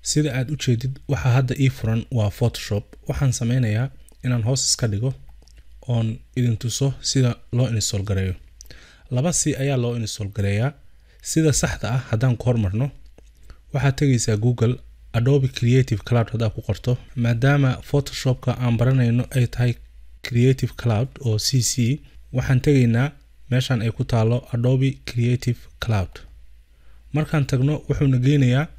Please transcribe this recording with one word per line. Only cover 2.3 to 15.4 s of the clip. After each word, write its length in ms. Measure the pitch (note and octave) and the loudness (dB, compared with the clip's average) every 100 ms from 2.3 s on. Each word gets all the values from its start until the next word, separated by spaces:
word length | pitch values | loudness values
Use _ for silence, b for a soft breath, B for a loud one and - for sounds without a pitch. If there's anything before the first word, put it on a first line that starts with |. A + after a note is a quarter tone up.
Photoshop. 540 | - A#2+ - - G#2 - - - | 0 -2 -2 -4 -4 -6 -16 -8
Waxaan 240 | B2+ C#3 | -2 0
sameynayaa 560 | A#2 A#2 C3 A#2+ G#2 C3+ - - - | 0 0 0 0 0 -2 -6 -20 -8
inaan 180 | B2+ B2 | -4 -2
hoos 200 | A2 C3 - | 0 -2 -2
iska 180 | - A#2+ | -2 -2
dhigo 260 | G2+ B2+ C3 - - - - - - - | -2 -4 -6 -14 -20 -20 -20 -20 -18 -4
oon 300 | A#2+ A2 A#2 - - | -2 -2 -6 -8 -2
idin 200 | A#2+ A2 | -2 0
tuso 380 | A#2+ - C#3 C3 | -4 -2 -2 -2
sida 340 | - C3+ B2+ A#2 - | -2 0 0 0 -4
loo 160 | A#2+ B2+ | -2 0
install 340 | A2+ - G2 | 0 -2 -4
gareeyo. 320 | F#2+ F#2+ F#2+ F2+ - - B B B B B | -2 -2 -2 -6 -12 -20 B B B B B
Laba 220 | B2+ D#3+ | -2 0
si 240 | - D3+ B2+ | 0 -2 -2
ayaa 200 | C3+ C3+ | 0 0
loo 200 | A#2+ A#2+ | 0 -2
install 340 | A2 - G2+ G2+ | -6 -6 -8 -2
gareeyaa. 360 | G2 G2+ C3 - - b b b | 0 0 -2 -4 -20 b b b
Sida 300 | - - D#3+ | -4 2 2
saxda 340 | C3 - - G#2 B2+ | 2 0 -4 -2 -2
ah 60 | - | -2
haddaan 260 | A2 C3 A#2+ | 0 2 0
ku 80 | |
hormarno, 460 | - A#2 G2+ G2+ C#3 - - - - - b b - | 0 0 0 0 -4 -6 -20 -20 -20 -20 b b -6
waxaad 240 | C3+ C#3 C3 | 0 0 2
tegaysaa 400 | D3 B2 - G#2+ | 2 2 2 2
Google, 380 | A#2+ A#2+ A2+ B2+ - - - | 2 2 0 0 -8 -20 -4
Adobe 360 | A#2 A#2 C#3 | 0 4 4